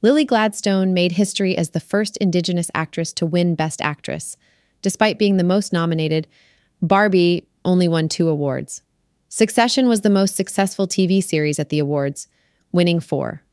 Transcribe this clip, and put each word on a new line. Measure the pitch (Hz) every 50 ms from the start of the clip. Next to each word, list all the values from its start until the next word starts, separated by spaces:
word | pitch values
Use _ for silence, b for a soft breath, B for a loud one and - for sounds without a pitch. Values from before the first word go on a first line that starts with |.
| -
Lily | 214 277 302 311
Gladstone | - 247 226 214 220 208 - - 202 196 190 190 190 185
made | 180 175 180 170
history | 170 208 190 - - 202 185 185 -
as | 165 156
the | _ 170
first | - - - 202 214 208 - -
Indigenous | - 190 170 180 170 - 180 175 170 - -
actress | - 160 160 - - 165 160
to | - - -
win | 165 151 175 175 175 170
Best | 156 160 160 - -
Actress. | - 151 147 - _ - - 160 - - - _ _ _ _ _ _ _ _ _ -
Despite | 196 185 - 220 214 190 -
being | 220 202 196 190
the | 175
most | 175 180 202 202 - -
nominated, | 175 165 170 165 160 160 156 156 160 160 b b b b b b b b b b _
Barbie | - 160 196 196 208 214 185 185 175 175 175 170 - _ _ _ _
only | 180 185 180 180 170
won | 165 165 160 160
two | - - 175 165
awards. | 156 147 143 139 131 131 135 - - - _ _ _ _ _ _ _ _ _ _
Succession | - - 226 208 - - 233 247 247 277 262 247
was | 233 214
the | 196 214
most | 202 190 196 190 -
successful | - 190 - - - 196 190 - - 196
T | 185 - - 190 175
V | 190 196
series | 180 - - 156 151 151 147 -
at | 151 -
the | - 151
awards, | 147 143 147 143 139 139 143 - - _ _ _ _ _ _ _ _ _
winning | - 175 175 175 170 170
four. | 156 - - 139 135 117 - 151 _ _